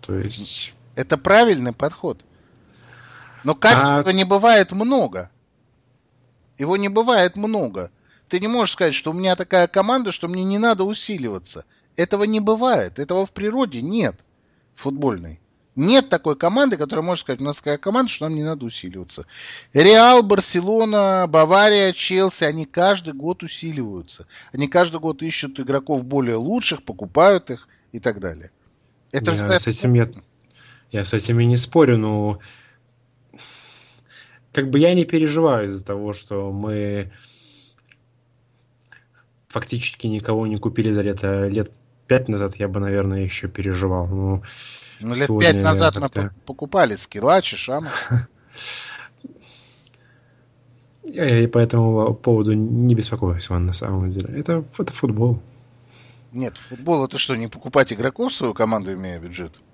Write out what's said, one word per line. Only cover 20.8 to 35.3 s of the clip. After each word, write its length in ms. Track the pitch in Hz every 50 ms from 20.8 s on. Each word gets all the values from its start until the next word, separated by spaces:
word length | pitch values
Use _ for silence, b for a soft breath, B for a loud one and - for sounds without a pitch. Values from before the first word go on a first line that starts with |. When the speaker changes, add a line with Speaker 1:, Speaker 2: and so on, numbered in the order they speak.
| 226 220 208 208 202 196 190 185 185 170
Speaker 2:
Бавария, 640 | 151 160 156 156 180 196 208 214 208 202 196 190
Челси, 520 | 175 - - - 185 185 190 190 - - 165
они 200 | 147 151 160 156
каждый 480 | 147 - 170 175 190 202 185 175 165
год 300 | 147 135 139 165 180 _
усиливаются. 840 | 175 165 - - - 165 156 143 123 107 98 90 82 - - - - B B B B B -
Они 140 | 131 143 135
каждый 320 | 139 180 180 170 160 165
год 220 | 151 160 151 135
ищут 380 | 160 165 160 - - 139 135 -
игроков 420 | 131 127 135 139 135 - 156 131 123
более 320 | 127 139 139 131 120 117
лучших, 460 | 110 117 151 220 247 214 - 170 139
покупают 680 | _ - 107 90 107 92 - 147 165 196 202 180 - -
их 180 | 127 113 - _ _ _ _ _
и 80 | - 117
так 200 | - 123 107 101
далее. 300 | 98 90 80 78 82 - _ _ _ _ _ _ _ _ _ _ _ _
Это 200 | - 139 120 170
же 40 | 165
Speaker 1:
Я 80 | - 208
Speaker 2:
со- 140 | 202 190 175
Speaker 1:
с 80 | -
этим 260 | 117 117 - - 127
я, 160 | 123 120 113 110 - - _ _ _ _ _ _ b b b b b b b b
я 120 | - 104 98
с 80 | 92
этим 280 | - 107 98 - 117 117
и 40 | 117
не 140 | 120 123 120
спорю, 400 | 123 - - 165 156 131 120 113
но 400 | 110 107 107 104 104 104 104 95 b b b b b b b b b _ _ _ _ _ _ _ _ _ B B B B B B B B B B B B B B _ b b b b b b b b _
как 180 | _ - 135 135
бы 80 | 127 139
я 160 | 156 170 180
не 100 | 180 165
переживаю 640 | 165 - 160 156 151